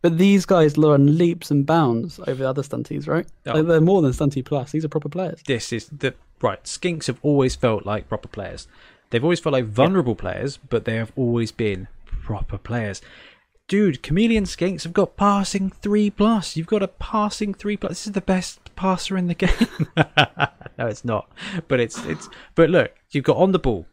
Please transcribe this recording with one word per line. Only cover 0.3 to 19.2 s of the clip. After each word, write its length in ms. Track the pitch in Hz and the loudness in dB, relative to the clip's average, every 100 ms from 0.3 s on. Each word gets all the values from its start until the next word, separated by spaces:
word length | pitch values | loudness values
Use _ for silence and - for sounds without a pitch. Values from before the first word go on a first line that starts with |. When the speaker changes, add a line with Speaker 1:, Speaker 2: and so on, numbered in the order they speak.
| 202 180 | 6 4
Speaker 1:
guys 320 | 185 156 147 | 4 4 6
learn 400 | 151 143 139 156 | 6 6 6 6
leaps 320 | 175 170 - | 2 0 -2
and 160 | 147 139 | 0 2
bounds 520 | 165 147 117 160 - - | 2 4 0 -4 -10 -8
over 200 | 131 131 | -4 -2
other 160 | 135 | -4
stunties, 440 | 135 120 123 147 147 | -6 -8 -8 -8 -4
right? 200 | 156 - - - | -4 -4 -12 -4
Speaker 2:
Oh. 60 | |
Speaker 1:
Like, 120 | 156 160 | 0 4
they're 140 | 160 | 4
more 180 | 160 196 | 6 4
than 120 | 147 | 2
stunty 300 | 123 147 139 | 2 0 -2
plus. 280 | 123 147 127 | -4 -4 -4
These 140 | 156 156 | -6 -4
are 20 | |
proper 220 | 156 151 | -6 -6
players. 320 | 170 185 - - | -6 -6 -8 -6
Speaker 2:
This 240 | 123 - | -6 -4
is 160 | 117 - | -8 -10
the, 260 | 143 135 - _ _ | -6 -6 -8 _ _
right, 220 | 117 95 | -4 -4
Skinks 440 | - - 180 165 - | -10 -8 -6 -6 -6
have 100 | 120 | -4
always 340 | 151 143 131 - | 0 2 2 2
felt 280 | 123 107 | 0 0
like 240 | 98 107 - | -2 -6 -6
proper 200 | 107 - | -10 -10
players. 400 | - 92 - - _ - _ _ | -12 -12 -12 -18 _ -20 _ _
They've 140 | 117 | -2
always 160 | 143 170 | 0 0
felt 140 | 160 | 0
like 100 | 135 | -2
Speaker 1:
Yeah. 60 | 117 | -2
Speaker 2:
vulnerable 420 | 104 147 190 127 | 2 2 2 0
players, 420 | 110 90 92 131 - | -4 -6 -6 -8 -10
but 260 | - 117 | -6 -4
they 100 | 110 113 | -2 -4
have 160 | 113 - | -6 -2
always 340 | 123 117 113 | 0 0 -2
been 380 | - 110 95 98 - - | -2 -4 -4 -10 -18 -10
proper 500 | - - 107 - 101 | -10 -6 -6 -6 -8
players. 440 | - 120 107 95 - - - _ _ _ _ | -6 -6 -6 -8 -16 -20 -20 _ _ _ _
Dude, 360 | 196 208 131 | 0 2 0
Chameleon 420 | - 160 226 226 | -2 0 2 2
Skinks 400 | 190 - 175 175 | -2 -4 -4 -4
have 80 | 165 | -4
got 220 | 170 190 - | 0 0 2
passing 520 | 202 202 196 202 190 | 2 2 0 -2 -4
three 380 | - 208 208 208 | -4 -2 2 0
plus. 460 | - 208 226 165 156 | 2 2 2 -2 -6
You've 100 | 165 | -2
got 160 | 214 | -2
a 60 | 190 | -2
passing 640 | - - 220 208 - 208 | -6 -4 -2 -2 -4 -6
three 240 | 190 202 208 | -6 -6 -6
plus. 140 | 196 | -6
This 160 | - - | -8 -6
is 60 | |
the 80 | 196 | -6
best 520 | 180 185 180 - - - | -2 -2 -2 -14 -20 -4
passer 400 | 190 180 - | -2 -2 -2
in 80 | 190 | -2